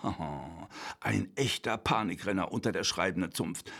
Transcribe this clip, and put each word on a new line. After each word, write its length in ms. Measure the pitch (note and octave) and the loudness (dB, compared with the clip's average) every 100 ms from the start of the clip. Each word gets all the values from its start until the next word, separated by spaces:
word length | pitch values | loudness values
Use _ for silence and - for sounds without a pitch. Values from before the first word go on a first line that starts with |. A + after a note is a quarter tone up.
| A2 F#2 D#2 C#2+ C#2 | -4 -2 -4 -6 -8
<laughs> 520 | E2 - - - - | -10 -12 -10 -10 -4
Ein 340 | - G#2 F#2+ - | 0 2 0 0
echter 420 | C3 - A#2+ A2+ | 0 2 0 0
Panikrenner 760 | - A2+ G#2 E2+ G2 G2 E2+ | 2 2 2 0 0 2 2
unter 180 | B2 A#2+ | 2 0
der 140 | F2 G2+ | 2 0
schreibenden 480 | - F#2 F2 F2+ | 4 2 2 0
Zunft, 360 | - E2+ - - - | 0 -2 -4 -8 -14